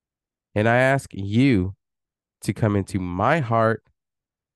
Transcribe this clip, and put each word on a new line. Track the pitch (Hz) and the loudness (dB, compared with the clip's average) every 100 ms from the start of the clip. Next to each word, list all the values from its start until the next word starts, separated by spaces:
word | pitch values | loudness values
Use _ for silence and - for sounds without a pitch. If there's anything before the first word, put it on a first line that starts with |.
| _ _ _ _ _ 104 | _ _ _ _ _ -2
and | 113 | 2
I | 123 | 2
ask | 131 135 - | 2 0 -4
you | - 98 113 139 101 92 - _ _ _ _ _ _ | -10 -2 2 4 2 0 -6 _ _ _ _ _ _
to | - | -8
come | 101 110 104 | -2 0 0
into | 90 95 | -2 -6
my | 90 90 113 165 | -4 -2 0 0
heart | 117 113 110 110 _ _ _ _ _ _ _ | 0 0 0 -2 _ _ _ _ _ _ _